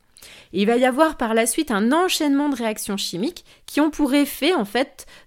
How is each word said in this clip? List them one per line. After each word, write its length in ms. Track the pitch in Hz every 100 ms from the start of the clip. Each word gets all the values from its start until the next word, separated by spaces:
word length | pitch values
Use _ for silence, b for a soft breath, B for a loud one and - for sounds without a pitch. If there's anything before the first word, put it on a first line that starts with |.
| B B B B B
Il 160 | 185 208
va 100 | 240
y 80 | 254
avoir 320 | 254 320 311
par 160 | 233
la 140 | 226 233
suite 240 | - 302
un 200 | 208 226
enchaînement 580 | 311 370 - 302 277 294
de 60 | 247
réactions 420 | 226 214 - 196
chimiques 480 | - 170 269 - b b -
qui 160 | -
ont 80 | 311
pour 240 | 302 285
effet 400 | 285 285 - 302
en 120 | 359 202
fait 420 | 240 285 - B B